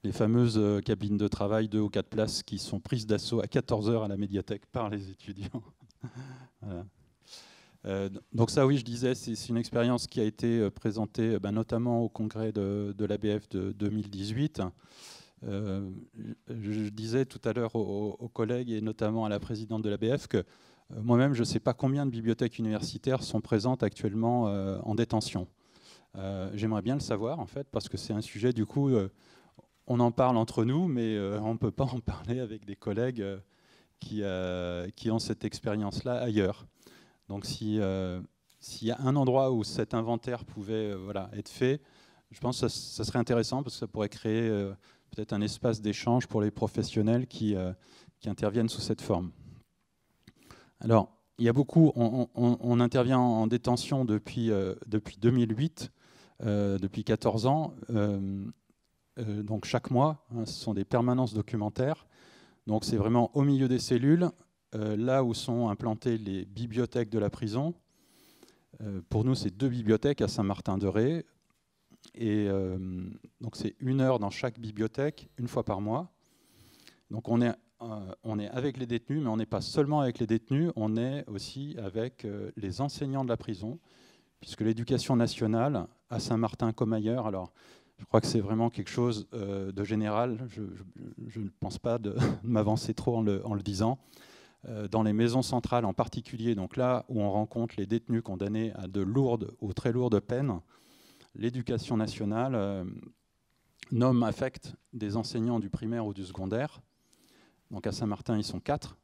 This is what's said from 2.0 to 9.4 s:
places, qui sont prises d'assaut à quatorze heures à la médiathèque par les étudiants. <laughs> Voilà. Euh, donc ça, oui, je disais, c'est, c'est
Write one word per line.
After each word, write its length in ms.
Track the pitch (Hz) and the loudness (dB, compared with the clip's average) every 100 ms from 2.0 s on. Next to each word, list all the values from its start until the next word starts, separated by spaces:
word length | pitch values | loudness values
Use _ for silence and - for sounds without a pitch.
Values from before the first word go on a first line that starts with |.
| - | -2
places, 340 | 110 107 - | -2 -2 -2
qui 160 | - 98 | -6 -8
sont 220 | - 98 | -6 -8
prises 260 | - 127 107 | -4 -4 0
d'assaut 340 | 104 - 117 | 0 2 -2
à 60 | 101 | 2
quatorze 420 | 139 - 110 107 | 0 0 0 2
heures 160 | 113 | 2
à 40 | 107 | 0
la 100 | 98 | -2
médiathèque 480 | 101 98 92 104 _ | -2 -2 -4 -8 _
par 240 | 127 110 | -6 -4
les 200 | 104 95 | -4 -8
étudiants. 520 | 92 - 95 98 - 110 _ - _ | -14 -14 -10 -8 -10 -12 _ -20 _
<laughs> 580 | 123 117 135 127 127 _ | -16 -14 -16 -16 -20 _
Voilà. 240 | 104 87 95 _ _ _ _ - - - - _ 98 | -10 -10 -12 _ _ _ _ -20 -20 -20 -20 _ -6
Euh, 220 | 98 98 98 _ | -4 -4 -6 _
donc 180 | 113 117 | 2 4
ça, 160 | - 135 | 6 6
oui, 120 | 139 | 4
je 60 | |
disais, 300 | 113 117 127 | 0 -2 0
c'est, 200 | 127 - | 0 -4
c'est 160 | 110 | -8